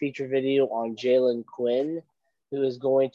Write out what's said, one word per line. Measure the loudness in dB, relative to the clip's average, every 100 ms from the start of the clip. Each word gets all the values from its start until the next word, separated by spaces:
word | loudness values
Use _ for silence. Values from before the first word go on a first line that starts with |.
feature | -6 -6 -2
video | -2 2 2 2
on | -2 -6 -2
Jalen | 2 4 4 0
Quinn, | -6 -4 0 0 -2 -6 -10 _ _ _ _
who | -4
is | -4 -2
going | 2 2 2